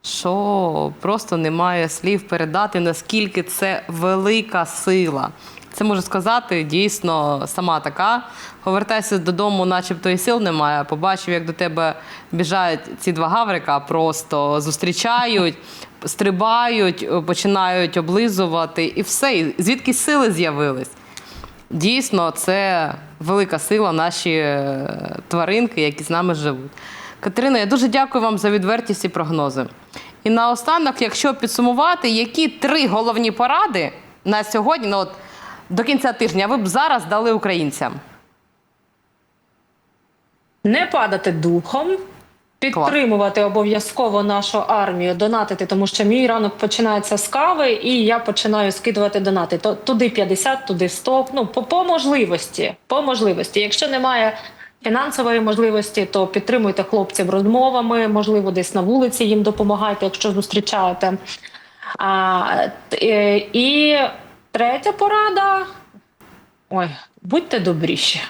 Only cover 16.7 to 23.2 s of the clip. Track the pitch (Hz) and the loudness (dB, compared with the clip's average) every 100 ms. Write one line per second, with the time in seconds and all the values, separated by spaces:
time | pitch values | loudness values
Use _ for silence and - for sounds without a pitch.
16.7 | 226 190 180 - 175 160 175 202 196 185 | 2 0 0 -2 -2 0 0 2 2 2
17.7 | 180 170 180 160 190 233 190 180 165 160 | 2 0 0 0 2 2 2 0 0 -2
18.7 | - 165 - 208 - 269 208 160 - 185 | -2 -2 -2 -4 0 2 2 0 0 0
19.7 | 262 262 254 - 294 240 165 170 143 147 | 0 0 0 2 2 2 2 0 0 0
20.7 | 131 127 - - - - - - - - | -2 -6 -14 -20 -20 -18 -18 -18 -20 -8
21.7 | 160 180 254 - 190 170 160 - 190 196 | -2 0 0 0 0 0 -2 0 0 2
22.7 | 175 156 - - - | 0 -2 -6 -14 -10